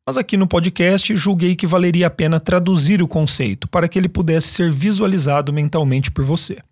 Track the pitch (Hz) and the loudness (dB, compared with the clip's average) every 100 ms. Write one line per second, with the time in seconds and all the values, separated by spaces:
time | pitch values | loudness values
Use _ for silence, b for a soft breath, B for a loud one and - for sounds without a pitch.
0 | - 254 - 196 185 170 175 - 175 196 | -6 -4 -2 0 2 2 0 0 2 2
1 | - 208 190 180 180 180 170 180 180 170 | 0 -2 0 0 0 0 0 2 2 2
2 | 175 - 156 160 - 180 175 175 143 208 | 0 0 0 0 0 0 2 2 2 2
3 | 165 160 151 - 117 98 - 175 170 190 | 2 0 0 0 -2 -4 -4 -2 0 0
4 | 180 185 160 160 - - 170 139 202 196 | -2 -2 0 0 0 0 0 0 0 0
5 | 196 190 143 143 143 147 147 160 143 131 | 0 0 0 0 0 -2 -2 0 0 0
6 | - - 135 165 - - - | -2 -2 -2 0 -2 -6 -14